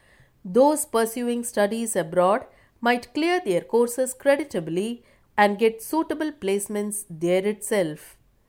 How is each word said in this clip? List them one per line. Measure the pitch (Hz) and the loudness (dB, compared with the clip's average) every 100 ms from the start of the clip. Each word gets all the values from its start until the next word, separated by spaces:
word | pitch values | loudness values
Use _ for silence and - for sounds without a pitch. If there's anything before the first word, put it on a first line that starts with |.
| _ _ _ _ 190 | _ _ _ _ 0
Those | 196 277 302 - | 4 6 4 -2
pursuing | 226 226 247 240 240 | 0 0 -2 -4 -4
studies | 233 - 202 226 226 196 | -4 0 0 0 -4 -4
abroad | 160 175 180 226 - _ _ _ | 0 2 4 2 -2 _ _ _
might | 233 247 240 | 0 0 -2
clear | 294 330 359 | -2 0 0
their | 359 175 | 0 -2
courses | 170 226 233 240 254 | 0 0 0 0 -4
creditably | - 277 285 294 196 156 165 214 233 _ _ _ - | -2 2 2 0 -6 -4 -4 -4 -6 _ _ _ 2
and | 208 202 | 2 4
get | 226 226 | 0 0
suitable | - 311 320 302 311 | -4 -4 -2 -4 -6
placements | 302 190 202 202 208 208 208 - | -6 -4 -4 -4 -6 -6 -8 -12
there | 160 170 185 202 | -6 0 2 0
itself. | 208 - 214 165 151 - - _ _ | -4 -2 -2 -2 -4 -16 -20 _ _